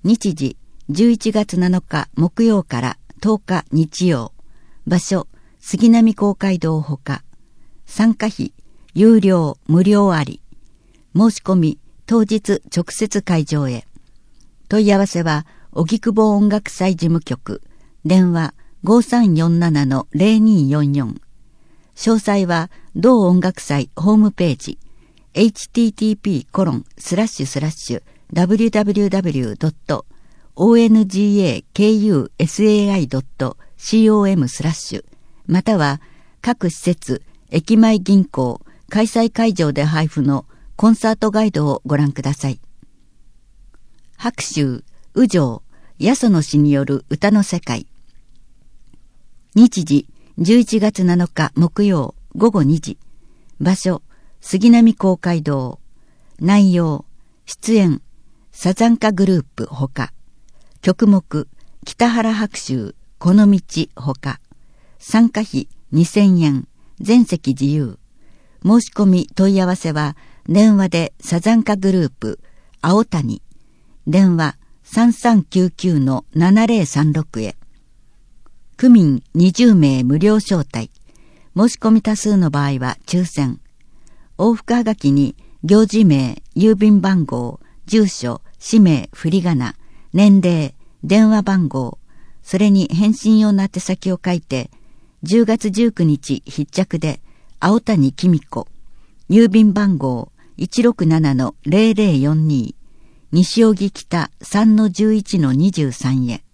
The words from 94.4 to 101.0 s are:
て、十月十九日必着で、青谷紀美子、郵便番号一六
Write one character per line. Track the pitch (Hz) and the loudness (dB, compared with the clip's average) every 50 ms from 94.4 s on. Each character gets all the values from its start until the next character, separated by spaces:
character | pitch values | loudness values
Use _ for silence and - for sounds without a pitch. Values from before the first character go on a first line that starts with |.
て、 | - - 135 127 123 - _ _ - - - - _ _ _ _ - | -4 -6 -8 -8 -8 -10 _ _ -20 -20 -20 -20 _ _ _ _ -4
十 | 156 196 233 233 | 0 2 2 2
月 | 208 220 226 - 214 | 2 0 -2 -2 -4
十 | 185 214 240 233 | -2 0 0 0
九 | - - 175 | 0 0 0
日 | 156 147 139 - - 139 - _ | 0 0 -2 -2 -8 -8 -8 _
必 | - - - 143 _ | -12 -10 -10 -10 _
着 | - - 190 _ - 160 | -4 -6 -4 _ -6 -6
で、 | 156 156 - - - - - _ - - - - | -6 -6 -8 -8 -16 -20 -20 _ -20 -20 -12 -4
青 | - 175 214 226 | -2 0 0 0
谷 | - - 220 170 135 135 | 0 0 0 2 0 0
紀 | - - - 185 | -2 -2 0 0
美 | 170 147 | 0 0
子、 | - - - 113 - - - - - - - - - _ _ - - - | -2 -8 -12 -12 -12 -14 -18 -20 -20 -20 -20 -20 -20 _ _ -20 -4 2
郵 | 180 220 233 220 | 4 4 4 4
便 | 190 226 220 208 | 4 4 4 4
番 | 180 208 208 196 185 139 | 2 0 0 0 -2 -2
号 | 139 131 127 117 - - _ _ _ - _ | -4 -6 -6 -6 -10 -14 _ _ _ -20 _
一 | - 160 - - 240 226 | -10 -10 -6 -2 0 0
六 | 240 226 - | 0 0 2